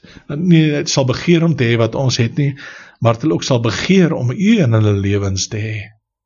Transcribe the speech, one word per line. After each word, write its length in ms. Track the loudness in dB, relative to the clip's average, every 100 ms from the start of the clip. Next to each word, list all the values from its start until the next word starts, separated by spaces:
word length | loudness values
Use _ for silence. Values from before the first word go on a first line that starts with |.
| -20 -20 -12
nie 340 | -4 4 4 4
net 160 | 0 -2
sal 160 | -2 0
begeer 360 | -2 2 2
om 120 | 2 0
te 100 | 0
hê 80 | 2
wat 180 | 0 0
ons 180 | -2 0
het 160 | -2 0
nie, 140 | -4 -4 -14 -20 -20 -4
maar 160 | -2 0
dat 100 | -2
hulle 100 | -2
ook 80 |
sal 160 | 0 -2
begeer 540 | -2 -4 2 4 2 0
om 140 | -4
U 240 | -2 2 2
in 100 | 4
hulle 220 | 2 2 0
lewens 480 | 0 -2 -2 -4 -6
te 80 | -8
hê, 160 | -8 -10 -12 _ _ _